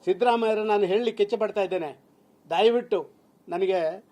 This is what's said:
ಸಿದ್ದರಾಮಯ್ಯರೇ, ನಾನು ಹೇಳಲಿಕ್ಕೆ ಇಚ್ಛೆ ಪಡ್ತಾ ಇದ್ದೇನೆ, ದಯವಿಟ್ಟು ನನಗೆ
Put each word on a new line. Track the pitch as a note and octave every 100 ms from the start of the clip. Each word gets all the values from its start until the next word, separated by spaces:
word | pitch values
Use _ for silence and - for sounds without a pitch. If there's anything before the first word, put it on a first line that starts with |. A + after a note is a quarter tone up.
ಸಿದ್ದರಾಮಯ್ಯರೇ, | - F3+ A#3+ A#3 A3+ G#3+
ನಾನು | G#3+ G#3
ಹೇಳಲಿಕ್ಕೆ | G3 G3 A#3 A3
ಇಚ್ಛೆ | G3+ A3+
ಪಡ್ತಾ | G#3+ G#3+
ಇದ್ದೇನೆ, | F#3+ F#3 D#3 C3+ _ _ _ _ -
ದಯವಿಟ್ಟು | E3 A3 A#3+ A#3+ G3 D3+ _ _ _ -
ನನಗೆ | F3 F#3+ F#3 D#3+ F#3 -